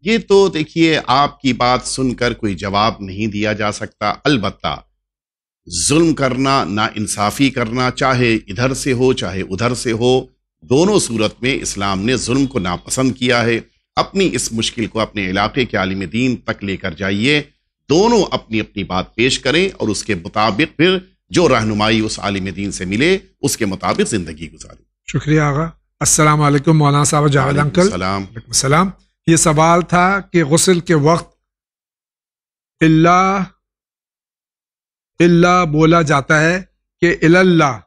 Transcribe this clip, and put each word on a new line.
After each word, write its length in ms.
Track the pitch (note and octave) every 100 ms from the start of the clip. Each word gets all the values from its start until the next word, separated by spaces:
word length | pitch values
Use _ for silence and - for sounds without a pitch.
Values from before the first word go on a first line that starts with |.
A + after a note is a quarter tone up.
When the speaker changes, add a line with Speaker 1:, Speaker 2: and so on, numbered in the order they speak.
Speaker 1:
ये 140 | E3 A3+
तो 280 | - G3 G3
देखिए, 460 | D3+ D3+ E3 D#3+ D3+ -
आपकी 440 | C3 C#3+ - C3+
बात 300 | A#2 B2 B2+
सुनकर 480 | - - C3 A2+ A#2+
कोई 220 | A2+ G#2+
जवाब 420 | F2 G2+ G2+ A2 G#2
नहीं 260 | G2 F#2+ A2
दिया 260 | G#2 G#2+
जा 180 | G#2 G#2
सकता। 380 | G2+ G#2+ _ G#2 -
अलबत्ता 480 | C#3+ C#3 G2 - E2+ C#2 _ _ _ _ _ _ _ _ -
जुल्म 460 | F2 - D3+ E3+
करना, 500 | C#3+ C3+ B2 C3+ C3+
नाइंसाफी 840 | E2 G#2 A2 G#2+ G#2 - G#2 G2+ C#3
करना, 400 | A#2+ A2+ B2+ B2+
चाहे 420 | B2 C3+ B2+ B2
इधर 400 | A2 - G2 C3
से 180 | C3 C#3+
हो 200 | A#2+ C3
चाहे 280 | C3 G2+ F#2+
उधर 320 | E2 F#2 A#2
से 180 | B2 B2+
हो, 360 | A2 B2 C3 B2+ _ _ _
दोनों 340 | D#2 C3+ F#3 G3+
सूरत 360 | - A2+ G#2+ -
में 100 | B2+
इस्लाम 460 | C3+ - G2+ G2+ F#2+
ने 180 | G#2+ B2+
जुल्म 280 | - C3
को 140 | C3+ A#2+
नापसंद 540 | F2+ F2 - - C3
किया 280 | B2+ B2 A#2+
है। 220 | A#2 A2+ - _ _ -
अपनी 280 | E3 G3 F3
इस 200 | B2 -
मुश्किल 340 | A2+ A2 - G2
को 120 | A2
अपने 280 | G#2+ G#2 F#2+
इलाके 360 | F#2+ G#2+ D3
के 120 | A2+ G#2
आलिम 280 | F#2+ F#2+
दीन 300 | F#2 A2 C3 A#2 -
तक 160 | A2
लेकर 300 | G2+ F#2 F#2+
जाइए, 460 | D#2+ G2 G2+ B2+ D3 C#3+ _ _ _ -
दोनों 340 | D3+ A3+ A#3 D#3+
अपनी 260 | B2+ - A2
अपनी 240 | G#2+ G#2
बात 280 | F#2 F#2 F2+ -
पेश 200 | B2+ B2+
करें 320 | C#3 D#3 F#3+
और 180 | - A2
उसके 260 | F#2+ -
मुताबिक 580 | F#2 F#2 G#2+ A2 G#2 D#3 -
फिर 240 | F3 F#3 F#3 _ _
जो 140 | F2+ E3+
रहनुमाई 540 | B2 A2 G#2 G#2+ A2+
उस 180 | G#2+ -
आलिम 280 | G2 G2 F#2+
दीन 200 | F#2 G2+
से 140 | -
मिले, 340 | F#2 G#2+ D#3+ F#3+ - _
उसके 240 | C#3+ -
मुताबिक 420 | G2+ F#2+ F2+ A#2 G#3
जिंदगी 400 | G#2+ D#2+ D#2+ D#2+
गुजारें। 360 | D#2+ - - _ _ -
Speaker 2:
शुक्रिया 400 | C#3+ D3 D#3 D3
आगा। 240 | C#3 E3 - _ _
अस्सलाम 380 | - - D3+ D3+
वालेकुम 380 | D3 C#3+ D3+ D#3
मौलाना 260 | D3 C#3+
साहब, 240 | C#3 D3+ D3
जावेद 300 | C#3 C3+ C#3
Speaker 1:
वालेकुम 120 | D3
Speaker 2:
अंकल। 180 | F3 F#3+
Speaker 1:
सलाम। 340 | F3+ F#2 G2
Speaker 2:
वालेकुम 300 | F#2+ A2+ -
सलाम। 360 | A#2 C3+ D3+ F#3+ - _ _ -
ये 100 | E3
सवाल 460 | F3 D3+ D#3+ F3
था 340 | E3 F3 F3+ G3
कि 180 | F#3+ F3
गुस्ल 360 | C#3+ D#3+ F#3+ F3
के 120 | E3
वक्त 360 | D#3+ D3 E3+ - _ _ _ _ _ _ _ _ _ _ _ _ _ _ _
इल्ला, 640 | D#3+ D#3+ E3+ F3+ F#3+ G3 F#3 _ _ _ _ _ _ _ _ _ _ _ _ _ _ _ _ -
इल्ला 440 | F3 E3+ F3 F3+ F3
बोला 340 | D3 D#3+ E3+
जाता 360 | D3+ D3 - D#3
है 200 | D#3+ F#3 F#3 _ _ _
कि 80 | E3+ -
इल्लल्लाह 600 | D#3+ F3+ F#3+ E3+ D3 A2